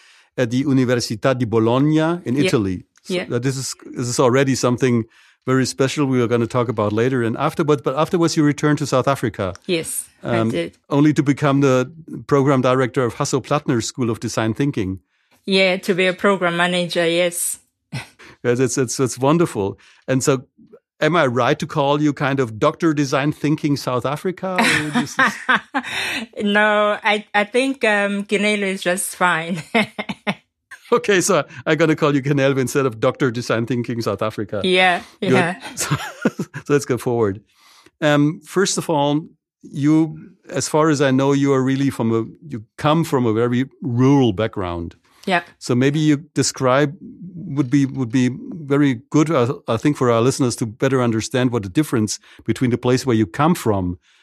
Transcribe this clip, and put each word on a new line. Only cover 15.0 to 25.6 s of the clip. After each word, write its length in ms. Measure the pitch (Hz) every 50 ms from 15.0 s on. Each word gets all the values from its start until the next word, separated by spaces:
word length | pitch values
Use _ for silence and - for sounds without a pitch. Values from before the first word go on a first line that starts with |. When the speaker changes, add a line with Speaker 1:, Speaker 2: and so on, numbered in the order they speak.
| _ _ _ _ _ _ _ _ -
Speaker 2:
Yeah, 320 | - 196 190 190 185 180 190
to 160 | - - 190
be 120 | 165 185
a 60 | 185 180
program 440 | - - 202 196 175 180 175 170
manager, 500 | 170 175 180 180 180 175 165 - 175 170
yes. 520 | 165 170 170 180 175 170 - - - - - _ _ _ _ _ _ -
<laughs> 520 | 127 - - _ _ - - - _ -
Speaker 1:
Yes, 160 | 123 123 120
it's, 180 | 135 120 - 143
it's, 220 | 131 113 - -
it's 180 | 135 123 - 123
wonderful. 600 | 127 139 156 170 170 156 - 113 98 98 - _ _ _ _ _ -
And 160 | - 131 131 127
so, 220 | 151 135 127 127 _ _ _ - _ - - _ _ _ -
am 160 | 151 156 165
I 100 | 175 151
right 320 | 131 117 127 120 127 151 -
to 80 | 175
call 340 | 147 - 160 139 139 147 147
you 120 | 151 151 135
kind 280 | - 147 135 139 135
of 180 | 131 110 110 107
Doctor 360 | 147 147 151 - 175 160 151
Design 380 | 147 147 127 151 139 139 151 147
Thinking 440 | - - 143 156 151 - 151 143
South 300 | 127 - 135 127 123 -
Africa? 500 | 131 143 151 - 190 175 - - 190 185 185
Or 420 | 226 - - - 151 151 147 247
this 160 | - - - -
is 160 | 262 226 - - - - 247 214